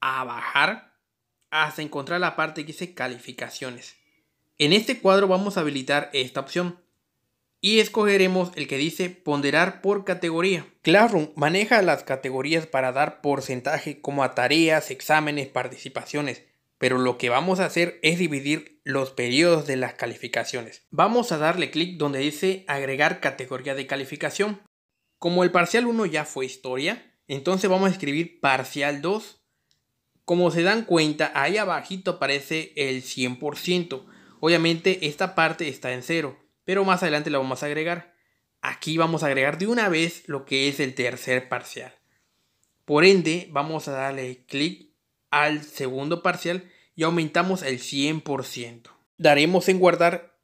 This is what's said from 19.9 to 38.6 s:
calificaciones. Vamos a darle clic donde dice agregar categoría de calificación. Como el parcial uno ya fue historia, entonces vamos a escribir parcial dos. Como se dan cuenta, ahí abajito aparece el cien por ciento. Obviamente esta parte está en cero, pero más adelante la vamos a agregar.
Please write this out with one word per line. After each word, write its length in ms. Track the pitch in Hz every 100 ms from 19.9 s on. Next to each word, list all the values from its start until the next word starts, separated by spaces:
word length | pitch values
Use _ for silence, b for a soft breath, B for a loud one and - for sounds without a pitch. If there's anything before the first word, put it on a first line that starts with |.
calificaciones. 880 | - 120 110 123 120 110 127 113 - _
Vamos 420 | 143 190 240 -
a 60 | 160
darle 320 | 156 180 147
clic 260 | 156 180 175
donde 220 | 147 135
dice 480 | 147 147 190 190 -
agregar 520 | 139 139 135 156 175
categoría 540 | 147 - 127 127 135
de 120 | 135 135
calificación. 720 | 139 131 143 151 - 208 202 _ _ _ _ _ _
Como 240 | 170 180
el 80 | 180
parcial 360 | 180 170 226 247
uno 180 | 226
ya 220 | 196 151 147
fue 180 | 139
historia, 640 | 131 - 131 127 156 240 - _ -
entonces 420 | 139 175 190 196
vamos 180 | 185 190
a 40 |
escribir 480 | 185 143 147 170 -
parcial 600 | 139 131 127 147 143 143
dos. 420 | 160 208 - - _ _ _ _ _ _ _ _
Como 260 | - 175 175
se 120 | 165
dan 220 | 180 226
cuenta, 460 | 226 170 156 147 151
ahí 220 | 143 143 208
abajito 540 | 196 156 - 196 190
aparece 600 | - 139 139 135 160 156 -
el 240 | 135 131
cien 380 | 127 - 127 123
por 180 | 147 143
ciento. 500 | - 180 170 131 B B B B
Obviamente 640 | 156 170 165 165 190 185 151
esta 280 | 147 185
parte 340 | - 160 160 156
está 240 | 127 127
en 100 | 127
cero, 340 | 123 165 147 - _ _
pero 200 | - 190
más 180 | 190 180
adelante 280 | 180 151 151
la 80 | 143
vamos 240 | 131 127
a 40 | 147
agregar. 460 | 147 165 175 - _ _ _ _ _